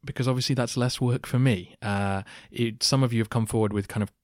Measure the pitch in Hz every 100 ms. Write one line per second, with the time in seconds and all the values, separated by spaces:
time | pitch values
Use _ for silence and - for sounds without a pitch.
0 | 135 - 127 127 - 131 120 - 123 -
1 | 123 123 - 123 131 98 90 - 107 101
2 | 101 98 - - - - 117 110 - 135
3 | 131 117 110 120 110 117 107 104 98 110
4 | 101 _